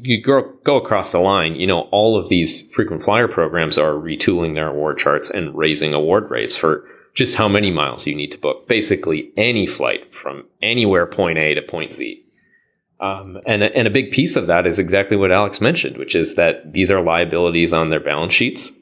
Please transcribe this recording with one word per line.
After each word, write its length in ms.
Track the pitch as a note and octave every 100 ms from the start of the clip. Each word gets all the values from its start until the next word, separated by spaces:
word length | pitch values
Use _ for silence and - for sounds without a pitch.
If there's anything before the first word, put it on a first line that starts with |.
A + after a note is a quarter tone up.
you 200 | B2 A2+
go, 300 | B2+ C#3 - -
go 120 | - C3+
across 360 | - G#2 F#2
the 60 | F2
line, 360 | F#2+ G2 D#2+
you 120 | D2+ F#2
know, 160 | F2 -
all 260 | G2+ A2+ G#2+
of 100 | G2+
these 420 | F2+ E2 - -
frequent 280 | - G2 D#2+
flyer 260 | - A2 A2
programs 500 | F2+ D#2 E2+ D#2+ D2
are 140 | D#2
retooling 600 | D2+ E2 - - F2 E2
their 140 | D#2 D#2
award 300 | D2 D2+ D2
charts 320 | D2 D2 -
and 260 | G2 D2+ D2+
raising 380 | D#2+ D2+ D2+
award 360 | D2 D#2 G2+ -
rates 240 | A#1 A#1
for 300 | - D#2+ D2+ - - _
just 220 | - B2 -
how 120 | G#2+
many 220 | G2+ G2+
miles 360 | D#2+ C#2+ A1+ C#2+
you 80 |
need 180 | D2 D2
to 60 | -
book. 300 | D2 - -
Basically, 640 | A2+ - F#2+ E2 D#2 - -
any 300 | A#2 A2+ F2+
flight 480 | - A#1 G1+ -
from 300 | - - C#2+ - -
anywhere, 440 | G#2+ A#2+ G#2+ F#2 F2
point 320 | - F2 D#2+
A 160 | D2+
to 80 | D2+
point 320 | - E2 D2+
Z. 280 | - A1+ - _ _ _ _ _ _ _ -
Um, 380 | G2 F#2+ G2 F#2+ B2
and, 160 | G#2
and 240 | G#2+ - A2+
a 20 |
big 220 | A#2+ G#2+
piece 240 | - E3+ -
of 100 | F2
that 200 | E2+ F2
is 120 | F2
exactly 380 | E2 G2 G2 G2+
what 160 | F#2+
Alex 280 | F#2+ G2+ -
mentioned, 360 | A#2 E3 - -
which 180 | -
is 220 | F2 D#2+ -
that 360 | E2 D#2+ D#2
these 180 | D#2+ F#2
are 100 | F#2+
liabilities 680 | E2+ E2+ E2+ E2+ E2+ E2+ E2
on 160 | E2 D#2+
their 100 | D#2
balance 340 | C#2+ D2 E2+
sheets, 380 | - A#2+ - - -